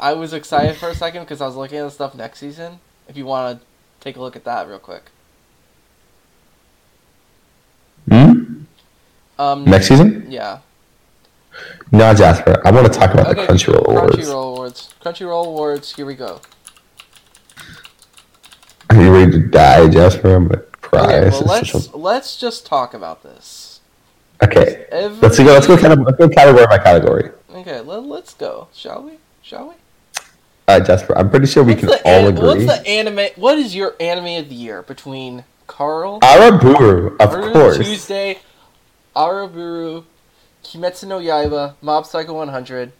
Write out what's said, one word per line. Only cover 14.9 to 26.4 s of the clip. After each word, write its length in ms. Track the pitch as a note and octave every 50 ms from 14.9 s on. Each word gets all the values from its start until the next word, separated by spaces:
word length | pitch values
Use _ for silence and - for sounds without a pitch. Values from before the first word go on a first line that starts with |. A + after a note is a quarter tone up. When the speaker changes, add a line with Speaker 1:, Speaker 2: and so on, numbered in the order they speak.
| _ _
Speaker 1:
Crunchyroll 440 | - E3+ F3 - F#3+ F3+ E3+ E3+ F3
Awards, 480 | E3 D#3+ D3+ D3+ D3 C#3+ C#3+ C#3+ - -
here 100 | D3 C#3+
we 80 | C#3 C3+
go. 260 | C3+ B2 G2 E2+ - _ _ _ _ _ _ _ _ _ _ _ _ - _ _ _ _ _ _ _ _ _ _ - - - - - - - _ _ _ _ _ _ _ _ _ _ _ _ _ _ _ _ _ _ _ -
Speaker 2:
Are 60 | A2+ G#2
you 100 | F2 F#2+
ready 200 | F#2 F#2 F#2+ E2+
to 60 | D2 E2 D#2 -
die, 380 | - D2+ D2 C#2 C2+ E2+ E2 D#2
Jasper? 460 | D#2+ E2 F2+ F2+ - - - F#2+ F#2
I'm 140 | F#2 F2 F2+
gonna 140 | - - - _ _ -
cry. 240 | - - - - -
Speaker 1:
Okay, 160 | - - - -
Speaker 2:
This 80 | - - C#3
Speaker 1:
well, 0 |
Speaker 2:
is 80 | - - G3 A#3 - -
such 40 | -
Speaker 1:
let's, 120 | - - -
Speaker 2:
a 80 | -
Speaker 1:
let's 400 | D3 E3 F#3+ A#3 C4+ C4+ - - -
just 240 | B3 A#3 A3+ - -
talk 300 | - D#3 C3+ B2 A#2+ -
about 280 | G#2 F2 E2 D#2 _
this. 580 | _ C#2 B1+ _ _ - - - - - - _ _ _ _ _ _ _ _ _ _ _ _ -
Speaker 2:
Okay. 440 | B2 - - - - - - - - -
Speaker 1:
Every 280 | - E3+ G3+ G#3 G#3 -
Speaker 2:
Let's 160 | B2 A2 - C#3
go, 60 | C3
let's 200 | D3 C#3 C#3 C#3+
go 100 | - F3+
kind 160 | - - D#3
of, 60 | D#3 C3+
let's 160 | A#2+ C3 C3+
go 120 | - E3+ D#3
category 380 | - D#3